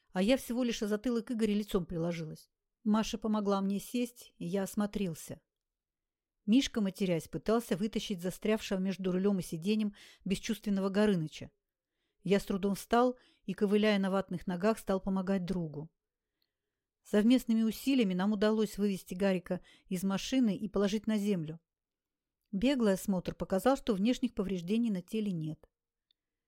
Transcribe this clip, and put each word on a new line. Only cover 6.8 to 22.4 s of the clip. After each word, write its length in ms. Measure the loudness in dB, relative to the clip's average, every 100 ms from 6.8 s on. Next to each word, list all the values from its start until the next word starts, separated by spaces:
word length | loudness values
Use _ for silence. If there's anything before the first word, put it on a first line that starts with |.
матерясь, 460 | -2 0 0 0 -2
пытался 500 | -6 0 0 0 -2
вытащить 440 | -2 -4 -6 -6
застрявшего 580 | -6 -4 -2 -2 -2 -2
между 320 | -2 -2 -2
рулём 260 | 0 2 0
и 40 |
сиденьем 500 | -2 -4 0 0 0 -6 -16 -12 -4
бесчувственного 640 | -4 -2 -6 -2 0 0
Горыныча. 640 | 4 4 4 0 -8 -16 -18 _ _ _ _ _ _
Я 160 | 2 2
с 60 | 2
трудом 300 | -2 0 -2
встал 420 | 2 4 4 2 _ _ -10
и, 80 |
ковыляя 440 | -2 2 4 4 4
на 140 | 2
ватных 340 | 0 -2 -6 -4
ногах, 320 | 0 2 0
стал 220 | 0 -2
помогать 460 | 0 -2 0 0 0
другу. 440 | -4 -4 -8 -12 _ _ _ _ _ _ _ _ _ _ _
Совместными 600 | 0 2 6 4 4 0
усилиями 500 | 0 -2 0 2 2
нам 200 | 2 0
удалось 440 | 2 2 2 0 0
вывести 380 | -2 -2 -6 -2
Гарика 460 | 0 0 -2 -8 -8 -20 _
из 160 | -4
машины 520 | -2 -2 0 2 2 0
и 120 | -2
положить 400 | 0 0 0 -2
на 100 | 0
землю. 420 | 0 -2 -4 -10 -18 _ _ _ _ _ _ _